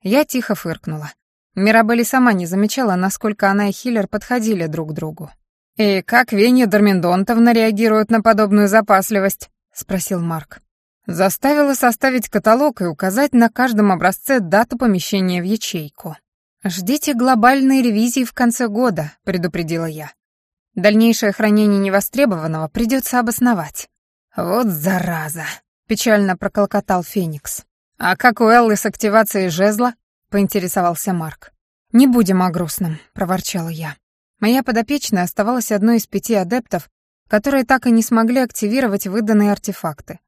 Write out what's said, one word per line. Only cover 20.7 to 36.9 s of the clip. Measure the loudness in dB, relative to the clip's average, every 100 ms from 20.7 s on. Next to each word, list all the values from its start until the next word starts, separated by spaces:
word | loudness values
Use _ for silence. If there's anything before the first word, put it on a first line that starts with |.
«Дальнейшее | -2 2 4 4 2 0
хранение | 0 2 2 4 2
невостребованного | 0 -2 -2 0 0 0 -4 -6 -6
придется | -4 -2 -2 -2 -2
обосновать». | -2 0 0 0 -4 -12 -18 _ _ _ _ -8
«Вот | -4 -2 -2
зараза», | -2 -2 -2 -4 -6 -8 -10 -12 -14 _ _ _
печально | -4 2 2 2 -2
проклокотал | -4 -2 0 -2 -2 -4
Феникс. | -2 -6 -6 -8 -12 -14 _ _ _ _
«А | -4 2
как | 0 4
у | 4
Эллы | 4 4 0
с | -2
активацией | -4 0 2 2 0 -2
жезла?» | 0 0 2 -2 -4 _ _ _
поинтересовался | -2 0 -2 -4 -2 -2 -2 -4
Марк. | -4 -6 -12 -20 _ _ _ _
«Не | 4 6
будем | 4 2 2
о | 0
грустном», | -2 -6 -6 -6 -8 _
проворчала | -8 -4 -4 -4 -6 -6
я. | -8 -12 -14 _ _ _ _
Моя | 0 0
подопечная | 0 -2 -2 -4 -2 -2
оставалась | -2 -2 -2 -2 -2
одной | 0 2 2
из | 0
пяти | -8 -2 -2
адептов, | 0 -4 -4 -8 -8